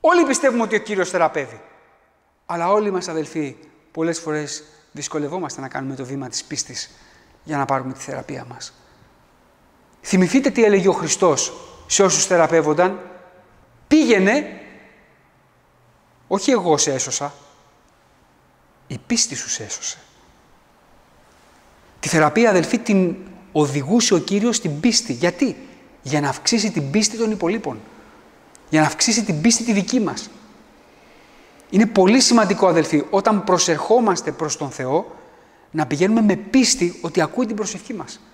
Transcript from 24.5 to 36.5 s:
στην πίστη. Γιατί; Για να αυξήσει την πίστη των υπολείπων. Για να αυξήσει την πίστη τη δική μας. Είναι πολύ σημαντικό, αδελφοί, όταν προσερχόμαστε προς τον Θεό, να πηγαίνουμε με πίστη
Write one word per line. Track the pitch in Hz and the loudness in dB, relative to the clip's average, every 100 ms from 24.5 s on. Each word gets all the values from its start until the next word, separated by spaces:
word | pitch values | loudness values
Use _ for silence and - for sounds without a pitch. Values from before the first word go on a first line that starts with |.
| 220 | 0
στην | 170 147 | -4 0
πίστη. | 240 226 - | 0 0 -2
Γιατί; | 117 175 175 262 - - - - _ | -2 -2 0 -2 -4 -14 -20 -20 _
Για | - 147 | -4 -2
να | 143 | -2
αυξήσει | 127 - 233 208 | -4 -2 0 0
την | 175 139 | -4 -2
πίστη | 175 208 226 | 0 -2 -2
των | 220 | -2
υπολείπων. | 214 165 214 - 110 107 - - - _ _ _ _ - | -2 -2 -2 -6 -10 -16 -20 -20 -20 _ _ _ _ -2
Για | 156 | 2
να | 151 | 2
αυξήσει | - - 220 | 2 0 0
την | 208 156 | 0 0
πίστη | 180 233 | 2 2
τη | 233 | 0
δική | 202 185 254 | 0 0 -2
μας. | 196 - - - - - - _ _ _ _ - _ - _ _ - | -2 -6 -12 -20 -20 -20 -20 _ _ _ _ -20 _ -20 _ _ -2
Είναι | 190 220 | 2 2
πολύ | - 185 240 | 4 4 4
σημαντικό, | - 240 202 196 190 | 4 4 4 4 4
αδελφοί, | 165 156 151 143 | 4 2 0 0
όταν | 196 196 208 | 0 2 0
προσερχόμαστε | - 180 175 151 - 226 220 170 - | 2 0 2 -2 2 2 2 0 -4
προς | 139 156 - | -6 -6 -6
τον | 139 | -8
Θεό, | - 127 151 214 - - _ _ _ _ | -8 -2 -2 -4 -16 -20 _ _ _ _
να | 160 147 | -6 -4
πηγαίνουμε | 143 185 226 | 0 2 4
με | 214 185 | 4 2
πίστη | - | 2